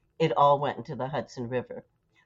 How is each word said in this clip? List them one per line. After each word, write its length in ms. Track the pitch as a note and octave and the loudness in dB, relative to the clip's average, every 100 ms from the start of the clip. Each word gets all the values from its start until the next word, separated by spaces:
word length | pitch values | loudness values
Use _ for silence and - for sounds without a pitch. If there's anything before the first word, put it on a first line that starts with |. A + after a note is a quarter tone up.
| _ _ | _ _
it 180 | D#3+ - | 0 4
all 220 | C#3+ C#3+ | 4 4
went 180 | C#3+ - | 2 -4
into 180 | A#2 | -8
the 140 | A2+ B2+ | -8 -6
Hudson 400 | C#3 - - A#2 | -6 -8 -10 -4
River. 360 | B2 A#2 - - _ _ _ | -4 -6 -14 -16 _ _ _